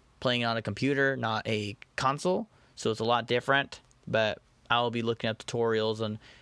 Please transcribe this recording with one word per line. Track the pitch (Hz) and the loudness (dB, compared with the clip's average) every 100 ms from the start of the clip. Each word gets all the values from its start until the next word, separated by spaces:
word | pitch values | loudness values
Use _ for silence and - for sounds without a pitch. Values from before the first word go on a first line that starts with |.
| _ - | _ -4
playing | 127 120 117 | -2 0 0
on | 113 | 0
a | |
computer, | 110 101 131 139 135 131 | -2 -2 0 2 2 0
not | 113 110 113 | -2 -2 -2
a | 110 104 - - - | -2 -4 -10 -10 -2
console, | 131 147 180 190 226 _ _ - | 0 0 0 -2 -4 _ _ -4
so | - | -2
it's | 110 | 0
a | |
lot | 117 120 117 | 2 2 2
different, | 120 - 139 135 - _ _ - | 0 2 2 2 -10 _ _ -2
but | 113 110 - _ _ - | 0 2 -2 _ _ 0
I | 120 | 2
will | 120 | 2
be | 117 | -2
looking | 113 117 113 | -2 -2 -2
up | 110 | -4
tutorials | - 120 117 110 107 110 | -6 -2 0 2 0 -2
on | 107 107 - - | -4 -6 -12 -20